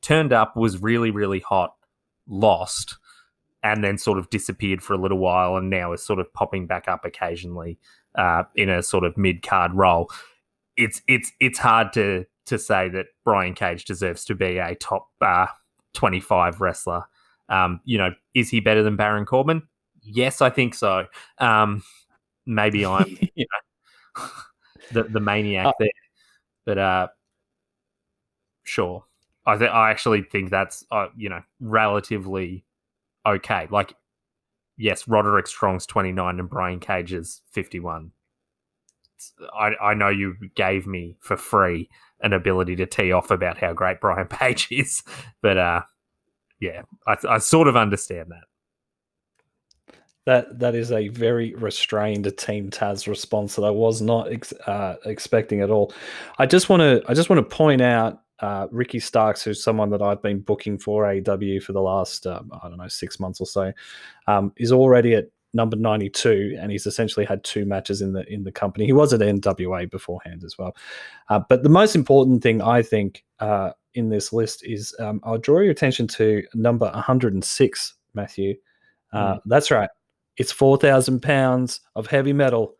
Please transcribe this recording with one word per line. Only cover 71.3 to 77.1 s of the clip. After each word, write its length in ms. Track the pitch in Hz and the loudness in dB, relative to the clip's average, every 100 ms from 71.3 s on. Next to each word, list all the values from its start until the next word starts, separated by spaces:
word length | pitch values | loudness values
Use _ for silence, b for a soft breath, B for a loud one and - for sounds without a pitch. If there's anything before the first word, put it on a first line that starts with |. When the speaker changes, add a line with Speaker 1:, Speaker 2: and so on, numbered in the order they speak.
| 208 - | 0 4
Speaker 2:
but 140 | 127 | 4
the 60 | 143 | 8
most 260 | 165 214 180 | 8 8 4
important 480 | 135 139 131 127 | 6 6 6 4
thing, 180 | 120 113 | 4 2
I 200 | 104 120 | 4 2
think, 440 | 113 110 98 - _ _ | 4 0 -2 -6 _ _
uh, 320 | 107 101 95 - _ 120 | -2 0 -2 -8 _ -4
in 140 | 113 | -2
this 220 | 107 - | -2 -2
list 320 | 113 110 - | -2 -2 -4
is, 320 | - 107 110 - | -8 -8 -10 -10
um, 200 | 110 107 | -8 -6
I'll 160 | 113 113 | -4 -4
draw 200 | 117 156 | 2 4
your 100 | 202 | 4
attention 360 | 151 135 127 113 | 2 0 0 -4
to 340 | - 110 107 - | 2 2 2 -2
number 380 | 113 117 117 110 | 0 0 2 -2
a 80 | 107 | -2
hundred 320 | - | 0